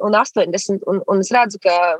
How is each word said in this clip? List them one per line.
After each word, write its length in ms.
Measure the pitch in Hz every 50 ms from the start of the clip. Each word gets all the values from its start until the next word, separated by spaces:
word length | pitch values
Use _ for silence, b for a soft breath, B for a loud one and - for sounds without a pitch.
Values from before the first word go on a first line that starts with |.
un 140 | - 208 208 214
astoņdesmit, 640 | 262 - - 214 170 170 170 196 - - 196 190 -
un, 140 | - 202 190 -
un 160 | - 202 190
es 80 | 190 -
redzu, 300 | 240 247 240 214 208 190
ka 140 | - 185 175 175 180 175 160